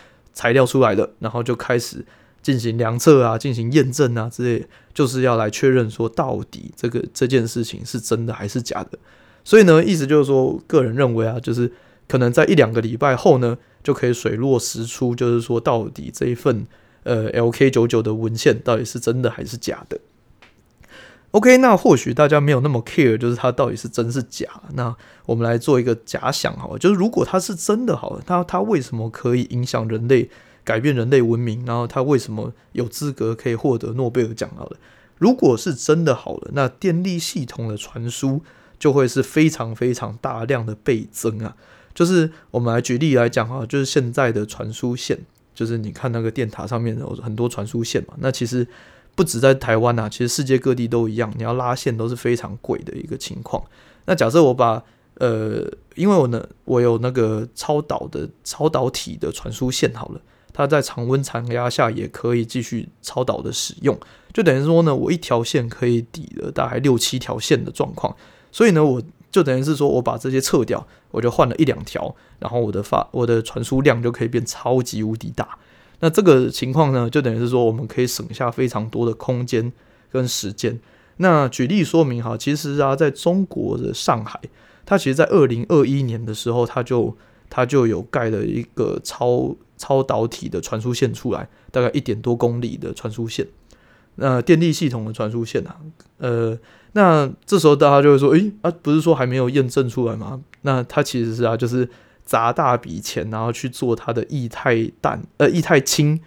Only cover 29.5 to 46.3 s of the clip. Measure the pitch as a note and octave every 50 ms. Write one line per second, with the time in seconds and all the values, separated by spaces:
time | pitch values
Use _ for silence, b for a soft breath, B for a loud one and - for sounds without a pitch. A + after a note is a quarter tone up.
29.5 | B2 B2 B2 - - B2 A2+ A2+ A2+ A2 A#2 A#2+ C3+ B2 A#2+ - b b b b
30.5 | b b b - A2+ A2+ B2 D3+ C#3 A#2+ A2+ B2 C#3+ C3+ A#2+ A2+ A#2 A#2 B2 A#2
31.5 | G#2+ A#2+ B2 B2 A#2 A#2+ A#2+ A#2 - C3+ B2+ C#3+ D3 B2 - - A2 G#2+ G#2+ A2+
32.5 | - b b b b - B2 A2+ - - D3 D3 C3 - A#2 A2+ A2+ A2 - B2+
33.5 | A#2 A2+ - C#3+ B2 A2 - A2 A2 B2 C3 A#2+ A#2 B2+ A#2 A2 A2+ - - -
34.5 | - - - - - - b b b b b b b b E3 A3 B3+ B3+ - D3
35.5 | A#2 A2 - B2 A#2+ A#2 - - D#3 E3 E3 D3+ A#2+ - - - - - - -
36.5 | - C#3+ C3+ B2 - - - F#3 E3 E3+ F3+ G3 F3 E3+ D#3+ - - G#3 C3 A#2
37.5 | - - A#2 A2 G#2+ G#2 - - - B2 A#2 A#2 A2+ - - C3+ C3+ D3+ b b
38.5 | b b b b b b - D3+ C3+ C#3+ C3 A#2+ - C3+ B2 - - D#3 D#3+ D#3
39.5 | D#3 - A#2 A2+ A2 - A#2+ B2+ A#2+ - A#2 G#2+ A2 A#2 - C3+ B2+ A2+ A#2 A#2+
40.5 | C#3 A#2+ A2+ A2+ G#2+ - - - B2+ A2 G#2+ - - - - A#2 G#2+ G#2 A2 -
41.5 | - b b b b b b b b - E3+ F3 F#3 F3 D#3+ D#3+ B B B B
42.5 | - B2 A#2+ A#2 A2+ A#2+ B2 - B2 A#2+ D#3 D#3 C3+ B2 A#2+ A#2 - B2 A2 A2+
43.5 | B2 C3+ B2 A#2 - C#3 C3+ C3 - D3+ B2+ A#2+ A#2 D3 C3+ A#2+ G#2 G2+ G#2+ G#2
44.5 | - - A2+ G#2+ - - - B2 A#2+ B2 - - C3 - - - _ _ _ _
45.5 | _ - A2+ A2+ A#2 A2+ G#2+ G#2+ A#2+ - - B2+ A#2 A#2 A2+ A2+